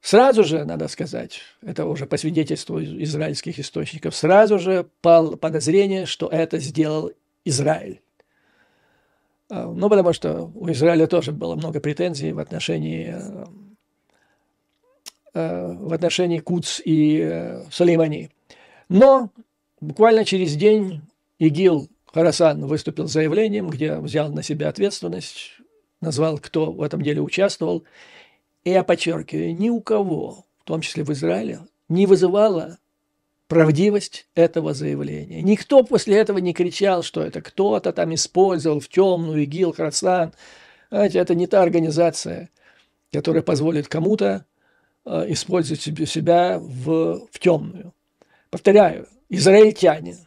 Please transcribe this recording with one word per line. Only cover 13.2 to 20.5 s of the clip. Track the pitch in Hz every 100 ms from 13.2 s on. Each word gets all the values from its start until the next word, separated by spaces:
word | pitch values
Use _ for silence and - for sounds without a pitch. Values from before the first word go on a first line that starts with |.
| - - - 202 202 214 _ _ _ _ _ _ _ _ _ _ _ _ - _ _ -
э, | 165 175 - 180
в | -
отношении | 160 165 - 180 165
Кудс | 165 175 - -
и, | - 156 151 156
э, | 165 165 175 - -
Сулеймани. | - 175 165 160 151 170 _ _ - _ _ _
Но | 180 269 269 226 _ _ _ _ _
буквально | 151 147 220 220 202
через | 190 180